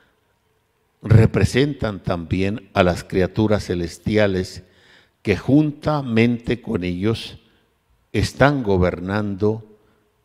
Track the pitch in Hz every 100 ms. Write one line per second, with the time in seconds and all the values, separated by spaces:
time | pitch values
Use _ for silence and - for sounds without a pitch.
0 | _ _ _ _ _ _ _ _ _ _
1 | - 104 110 110 95 120 147 135 110 92
2 | - 87 82 90 98 107 - 101 90 85
3 | - 98 90 - 107 101 - 90 85 -
4 | - 107 104 92 92 - - _ _ _
5 | _ _ - 92 - 143 151 143 151 151
6 | 131 113 120 117 - 117 - 107 90 87
7 | 104 113 - - _ _ _ _ _ _
8 | _ 104 95 - 135 143 104 92 90 82
9 | 90 104 104 95 104 110 - _ _ _
10 | _ _